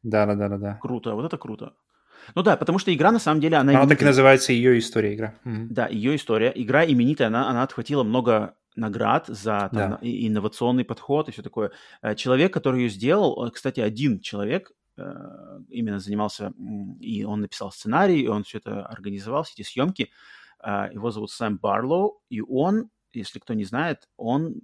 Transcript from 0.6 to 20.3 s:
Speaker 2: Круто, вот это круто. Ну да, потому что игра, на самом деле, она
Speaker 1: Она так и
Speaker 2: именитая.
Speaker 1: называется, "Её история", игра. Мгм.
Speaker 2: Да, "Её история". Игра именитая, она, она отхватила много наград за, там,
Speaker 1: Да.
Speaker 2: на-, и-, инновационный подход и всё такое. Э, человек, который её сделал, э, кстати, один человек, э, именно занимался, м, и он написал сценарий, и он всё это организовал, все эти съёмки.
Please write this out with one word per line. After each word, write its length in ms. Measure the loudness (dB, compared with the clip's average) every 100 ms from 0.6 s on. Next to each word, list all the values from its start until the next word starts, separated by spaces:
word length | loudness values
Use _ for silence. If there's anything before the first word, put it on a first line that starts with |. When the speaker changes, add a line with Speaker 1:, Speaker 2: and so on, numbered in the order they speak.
| -6 -8
Speaker 2:
Круто, 320 | -8 -6 -6
вот 100 | -6
это 140 | -6 -8
круто. 360 | -10 -14 -14 _ _ _ _ -20 -8 2
Ну 60 |
да, 140 | 4 4
потому 220 | 2 0
что 160 | 0
игра, 180 | 4 4
на 60 | 4
самом 220 | 2 2
деле, 160 | 4 4
она 160 | 6
Speaker 1:
Она 120 | 6 6
так 140 | 6
и 40 |
Speaker 2:
именитая. 0 |
Speaker 1:
называется, 480 | 6 8 8 8 6
"Её 260 | 4 6 4
история", 360 | 2 0 0
игра. 200 | -2 -8 -8
Мгм. 260 | -8 -8 -6
Speaker 2:
Да, 160 | -4 -4
"Её 280 | -2 -2
история". 360 | -2 0 2 2
Игра 300 | 0 0 2 4
именитая, 420 | 4 4 2 0
она, 200 | 0 -2
она 120 | -2
отхватила 400 | -2 -4 -4 -2
много 540 | 2 2 2 2 0 _ _
наград 520 | -8 -6 -2 2 0 -2
за, 420 | -8 -4 -2 -2
там, 140 | -2 -2
Speaker 1:
Да. 20 |
Speaker 2:
на-, 80 | -4
и-, 260 | -6 -4 -2
инновационный 560 | 0 -2 -2 0 0
подход 440 | -2 -8 -2 -2 -2
и 40 |
всё 100 | -10
такое. 300 | -10 -4 -6 -6 -20 -8
Э, 120 | -6
человек, 380 | -4 2 4 4
который 260 | 2 0 0
её 40 | -2
сделал, 540 | -2 0 2 2 0 -8
э, 40 |
кстати, 300 | -6 -6 -2
один 400 | -4 0 -2 -2
человек, 520 | -6 -6 -4 -4 -6 _ _ -16
э, 640 | -16 -16 -20 -20 -20 -20 -14
именно 300 | -6 -4 -4
занимался, 520 | -4 -4 -4 -4 -10 -10
м, 380 | -12 -10 -12 -12
и 240 | -8 -6
он 160 | -4 -4
написал 280 | -6 -8 -12
сценарий, 500 | -10 -2 2 4 2
и 60 | 2
он 160 | -2
всё 140 | -4 -12
это 280 | -10 -10 -12
организовал, 560 | -12 -10 -10 -6 -6
все 120 | -6 -12
эти 60 | -10
съёмки. 420 | -2 -2 -2 -8 _ -20